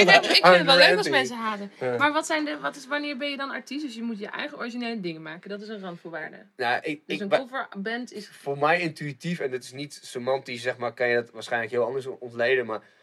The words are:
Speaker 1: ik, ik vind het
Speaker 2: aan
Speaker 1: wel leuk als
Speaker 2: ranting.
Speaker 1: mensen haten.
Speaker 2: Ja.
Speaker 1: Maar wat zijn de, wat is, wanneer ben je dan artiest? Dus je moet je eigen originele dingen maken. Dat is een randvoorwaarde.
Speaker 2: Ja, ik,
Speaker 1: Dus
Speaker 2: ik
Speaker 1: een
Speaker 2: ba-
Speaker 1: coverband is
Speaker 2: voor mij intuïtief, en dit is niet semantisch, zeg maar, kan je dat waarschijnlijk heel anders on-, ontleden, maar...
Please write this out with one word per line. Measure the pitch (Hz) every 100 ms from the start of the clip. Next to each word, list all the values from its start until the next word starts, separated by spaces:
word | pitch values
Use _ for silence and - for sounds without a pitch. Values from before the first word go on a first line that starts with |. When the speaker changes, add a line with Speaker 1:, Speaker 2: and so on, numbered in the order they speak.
Speaker 1:
ik, | 180
ik | -
vind | - -
het |
Speaker 2:
aan | - - -
Speaker 1:
wel | 262
leuk |
als | -
Speaker 2:
ranting. | 392 -
Speaker 1:
mensen | 277 247 240
haten. | 220 208 202 -
Speaker 2:
Ja. | 254 240
Speaker 1:
Maar | 294
wat | 302 311
zijn | 311
de, | 294 294
wat | 285 285
is, | 262
wanneer | 294 294 254
ben | 285
je | 277
dan | 277
artiest? | 254 - 277
Dus | 294
je | 226
moet | 233 202
je | 208
eigen | - 294 -
originele | 240 240 233 226
dingen | 175 160
maken. | 156 170 190
Dat | 202
is | 214
een | 214
randvoorwaarde. | 185 170 170 160 156 95 - -
Speaker 2:
Ja, | 120 123
ik, | 156 151 -
Speaker 1:
Dus | 196
Speaker 2:
ik |
Speaker 1:
een | 202
Speaker 2:
ba- | 226
Speaker 1:
coverband | 247 254 - 202 208 240 240
is | 208 -
Speaker 2:
voor | - 143 143
mij | 147 175
intuïtief, | 165 147 147 131 170 170
en | 135
dit | 127
is | 123
niet | 135 147 -
semantisch, | - 127 123 135 131 120
zeg | 123 120
maar, | 120
kan | - 123
je |
dat | 120 113
waarschijnlijk | 113 - 117 113
heel | 120
anders | 117 135 127
on-, | -
ontleden, | 123 120 120 131 113
maar... | 107 - _